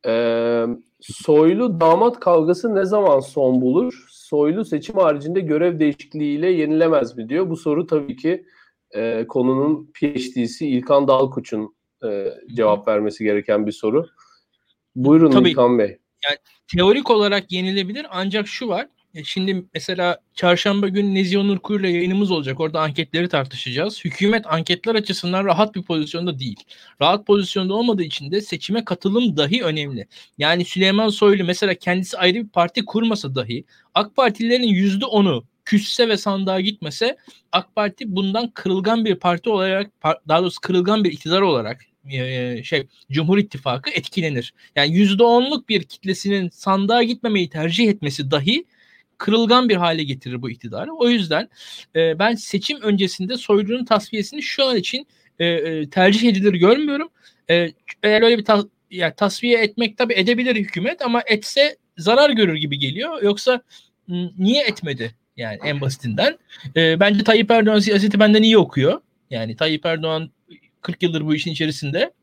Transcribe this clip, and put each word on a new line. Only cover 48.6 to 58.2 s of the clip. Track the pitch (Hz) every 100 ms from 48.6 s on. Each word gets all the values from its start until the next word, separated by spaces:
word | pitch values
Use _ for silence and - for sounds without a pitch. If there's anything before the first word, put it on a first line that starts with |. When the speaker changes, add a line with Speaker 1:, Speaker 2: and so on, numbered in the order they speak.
| 349 _ _ _ _ _
Speaker 2:
kırılgan | - 220 226 247 254
bir | 190
hale | 175 165
getirir | 147 135 127 123
bu | 123
iktidarı. | 117 117 110 208
O | 320 240
yüzden, | 240 170 156 226 _ - - - 160
e, | 165 160
ben | 208
seçim | 233 - 196 - 294
öncesinde | 214 202 185 - 185 247
Soylu'nun | - 208 202 247
tasfiyesini | 247 214 214 220 202 294
şu | 269 -
an | 269 240
için, | 180 254 294 _ _ _
e, | 170
e, | 170 156 160 147
tercih | 190 185 208 233
edilir | 190 208
görmüyorum. | 180 180 262 302 285 339 _ _ _ -
E, | 170 170 - - -
eğer | 208 214